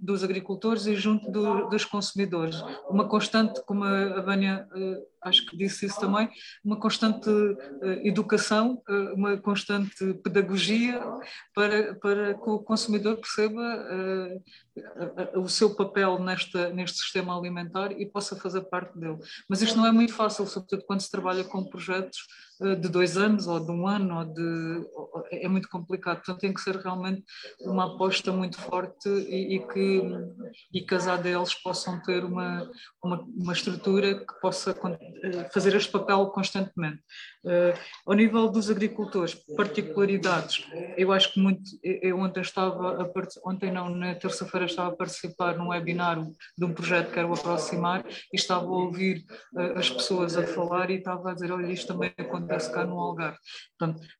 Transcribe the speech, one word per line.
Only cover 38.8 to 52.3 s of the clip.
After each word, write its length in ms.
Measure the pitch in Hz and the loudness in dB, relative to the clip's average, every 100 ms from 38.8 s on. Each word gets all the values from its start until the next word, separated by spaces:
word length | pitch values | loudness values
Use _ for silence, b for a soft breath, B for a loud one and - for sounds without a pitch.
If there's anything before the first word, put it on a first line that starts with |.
| 208 - 202 196 170 - - - | 0 -2 -2 0 -2 -4 -6 -2
particularidades, 1120 | 202 - 202 202 196 196 185 170 - - - 165 - - | 0 -2 -2 2 4 4 2 2 0 -4 -4 -10 -8 2
eu 160 | 190 | 4
acho 200 | 190 185 | 6 4
que 80 | - | 6
muito, 220 | 196 190 - - | 4 4 -2 -8
eu, 180 | 175 190 | -4 0
eu 160 | 185 185 | 2 2
ontem 220 | 190 185 | 0 -2
estava 640 | 180 - 185 175 180 180 | -4 0 0 0 -2 -2
a 20 | 180 | -2
part-, 340 | 190 190 - | -4 -6 -8
ontem 280 | 185 190 190 | -6 -2 -2
não, 160 | 180 180 | -2 -2
na 260 | 175 180 | -2 -4
terça-feira 520 | 175 185 - 190 185 180 | -2 -4 -4 -4 0 0
estava 220 | 170 180 | 0 -2
a 80 | 170 | -2
participar 600 | 175 - 180 165 175 170 | -6 -6 -10 -2 -2 0
num 120 | 175 | -2
webinar 520 | 175 165 175 175 170 156 - B - | -2 -2 0 0 0 -4 -10 B -4
de 60 | |
um 100 | 175 | -2
projeto 380 | 160 170 175 170 | -2 2 2 2
que 60 | - | 0
era 100 | 170 | 0
o 60 | |
Aproximar 720 | 175 175 170 160 175 175 185 - B B | 0 0 0 0 -2 0 -2 -4 B B
e 40 | 190 | -4
estava 280 | - 185 | 0 0
a 60 | 175 | 0
ouvir, 540 | 180 180 175 190 165 - B B - | 0 0 0 0 0 -6 B B -4
eh, 160 | 175 - | -2 0
as 140 | - | 0
pessoas 460 | - - 185 170 165 | 0 0 2 2 2
a 100 | 165 | 0
falar 440 | - 175 180 180 | 0 0 0 0
e 40 | |
estava 360 | 190 185 180 185 | 0 -2 -4 -6
a 40 | |
dizer, 180 | 180 175 | -4 -4
"Olha, 180 | 180 175 | -2 -2
isto 160 | 185 - | -4 -6
também 260 | 180 180 - | -4 -4 -4
acontece 520 | - | -6